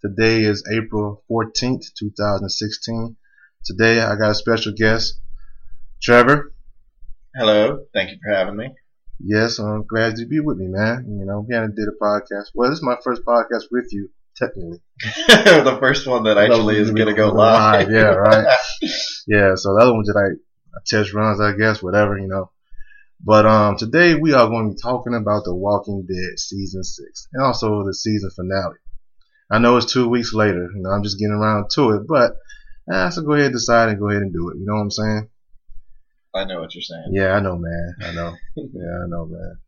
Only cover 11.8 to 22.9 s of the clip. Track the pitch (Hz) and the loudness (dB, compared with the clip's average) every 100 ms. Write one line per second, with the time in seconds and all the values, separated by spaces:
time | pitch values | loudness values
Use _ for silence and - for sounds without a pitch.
11.8 | 104 - 104 104 - 101 101 - 123 151 | -6 -4 -2 -2 -4 -10 -8 -2 -2 0
12.8 | 143 123 - 120 - 120 113 117 - 123 | -4 -4 -4 -6 0 0 0 -6 -4 -6
13.8 | 120 101 98 _ _ - 127 - 85 85 | -6 -10 -12 _ _ -8 -6 -6 -12 -14
14.8 | _ _ 110 - - 220 208 165 131 131 | _ _ -12 -6 6 8 10 8 6 2
15.8 | 127 135 131 123 110 104 107 117 107 107 | 0 0 0 0 4 4 6 6 4 2
16.8 | 107 107 110 104 107 104 110 113 107 104 | 2 2 0 2 2 6 6 8 6 4
17.8 | 95 110 110 95 104 110 - 127 - - | 4 4 4 6 6 6 6 2 2 -6
18.8 | - - - - - 104 98 92 98 98 | -6 -6 -10 -12 0 4 4 2 0 6
19.8 | 123 113 104 104 98 - _ _ _ - | 6 4 0 0 0 -2 _ _ _ -14
20.8 | - 107 98 101 107 101 104 101 110 104 | -4 -2 0 0 0 2 0 2 0 0
21.8 | 92 101 104 98 95 95 92 _ _ - | 0 0 2 -2 -6 -8 -8 _ _ -14
22.8 | - | -14